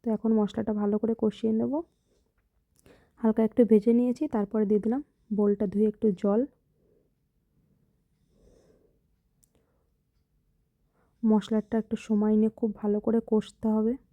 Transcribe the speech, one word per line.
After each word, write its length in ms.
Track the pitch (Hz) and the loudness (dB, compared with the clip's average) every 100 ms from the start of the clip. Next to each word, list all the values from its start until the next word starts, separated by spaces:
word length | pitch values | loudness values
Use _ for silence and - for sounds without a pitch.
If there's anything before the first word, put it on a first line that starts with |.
তো 20 | 233 | -4
এখন 200 | 214 220 220 | -2 0 0
মশলাটা 340 | 208 220 214 | 0 -4 -4
ভালো 220 | 208 208 214 | -2 -2 -2
করে 160 | 220 226 | -2 -2
কষিয়ে 340 | 214 - 220 | -2 -2 -2
নেব। 180 | 220 233 285 339 _ _ _ _ _ _ _ _ _ - - _ _ | -2 -2 -4 -8 _ _ _ _ _ _ _ _ _ -20 -20 _ _
হালকা 220 | 220 220 220 | 0 0 0
একটু 140 | - | 4
ভেজে 280 | 233 214 233 | 6 6 4
নিয়েছি, 300 | 233 247 247 302 | 2 0 -2 -4
তারপরে 360 | 220 202 220 208 | -4 -4 -2 0
দিয়ে 140 | 208 | 0
দিলাম 160 | 220 254 - _ _ | 0 -4 -8 _ _
বোলটা 340 | 208 208 202 214 | -2 0 0 -2
ধুয়ে 200 | 202 214 | 0 0
একটু 180 | - 220 180 | 2 -2 0
জল। 200 | 202 208 277 _ _ _ _ _ _ _ _ _ _ _ _ _ _ _ _ _ _ _ _ _ _ _ _ _ _ _ _ _ _ _ _ _ _ _ _ _ _ _ _ _ _ _ _ _ _ _ | 0 0 -2 _ _ _ _ _ _ _ _ _ _ _ _ _ _ _ _ _ _ _ _ _ _ _ _ _ _ _ _ _ _ _ _ _ _ _ _ _ _ _ _ _ _ _ _ _ _ _
মশলাটা 540 | 226 214 - 220 - 220 | 2 2 2 -4 -2 -6
একটু 180 | - 220 - | -4 -10 -2
সময় 280 | 214 214 214 | 0 2 2
নিয়ে 160 | 220 - | 0 -2
খুব 140 | 226 | -6
ভালো 240 | - 208 208 | -4 -4 -2
করে 180 | 226 226 - | 0 -2 0
কষতে 400 | 214 - _ 226 | -2 -2 _ -2
হবে। 240 | 220 220 262 _ | 0 -2 -4 _